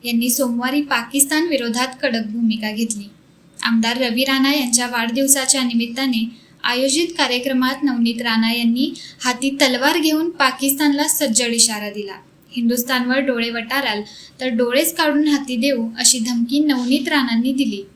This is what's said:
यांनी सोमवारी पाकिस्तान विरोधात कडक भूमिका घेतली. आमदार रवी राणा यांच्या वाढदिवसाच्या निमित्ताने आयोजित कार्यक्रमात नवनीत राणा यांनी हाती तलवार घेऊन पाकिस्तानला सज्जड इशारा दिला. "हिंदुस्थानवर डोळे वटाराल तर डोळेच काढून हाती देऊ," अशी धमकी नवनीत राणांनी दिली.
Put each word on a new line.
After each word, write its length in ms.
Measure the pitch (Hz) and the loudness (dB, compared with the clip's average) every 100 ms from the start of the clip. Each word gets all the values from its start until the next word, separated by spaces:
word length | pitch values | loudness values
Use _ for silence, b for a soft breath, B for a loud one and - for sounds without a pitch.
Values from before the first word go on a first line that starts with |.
यांनी 260 | 240 233 247 | -2 0 0
सोमवारी 520 | 240 254 240 247 285 | 0 0 0 0 -2
पाकिस्तान 640 | 285 247 233 277 269 311 339 | 0 -2 0 0 2 2 2
विरोधात 400 | 277 240 233 254 - | 0 0 -2 -2 -2
कडक 220 | 277 226 214 | -2 -2 -4
भूमिका 460 | 226 226 214 214 | -2 0 0 -4
घेतली. 320 | 214 226 208 202 - _ _ - - | -2 -4 -4 -10 -18 _ _ -20 -6
आमदार 340 | 233 226 226 240 | 0 2 2 0
रवी 280 | 254 233 | 0 0
राणा 300 | 269 269 269 | 2 2 2
यांच्या 320 | 294 247 233 247 | 2 0 0 0
वाढदिवसाच्या 760 | 240 233 240 269 277 254 277 | -2 -2 0 2 2 2 0
निमित्ताने 680 | 247 233 233 240 269 226 226 B B B | 2 0 -2 -2 -2 0 -4 B B B
आयोजित 420 | - 247 269 277 339 - | -4 0 2 2 -2 0
कार्यक्रमात 640 | 269 247 262 262 254 269 | 0 0 0 0 0 0
नवनीत 400 | 285 240 233 233 | -2 2 0 0
राणा 300 | 233 220 226 | -2 0 2
यांनी 420 | 233 233 240 285 B B B | 2 2 2 0 B B B
हाती 260 | 254 247 269 | -4 0 -2
तलवार 480 | 277 277 247 269 339 | 2 2 2 2 2
घेऊन 320 | 311 311 330 | 2 0 -2
पाकिस्तानला 800 | 339 269 254 277 277 294 285 302 | 0 0 0 -2 2 2 2 0
सज्जड 380 | - 277 220 240 | 0 0 2 0
इशारा 440 | 233 233 214 208 | 2 0 0 -8
दिला. 220 | 208 202 185 - _ _ 247 | -8 -10 -12 -18 _ _ -2
"हिंदुस्थानवर 600 | 233 247 247 254 247 262 | 0 0 0 0 0 0
डोळे 320 | 269 240 233 | 0 -2 -2
वटाराल 520 | 233 226 262 262 208 208 B B - | -4 -4 -2 -2 -4 -6 B B -8
तर 80 | 254 | -4
डोळेच 480 | 233 240 254 330 - | 0 2 2 0 0
काढून 320 | 311 294 302 | 2 2 2
हाती 280 | 285 - 247 | 0 0 -2
देऊ," 320 | 277 254 226 226 | 0 0 -2 0
अशी 200 | 240 254 | 2 2
धमकी 400 | 226 240 233 277 | 0 0 0 2
नवनीत 500 | 302 254 247 285 339 | 2 2 2 0 2
राणांनी 440 | 302 247 226 254 | 0 2 0 0
दिली. 360 | 262 247 202 196 | 0 0 -2 -10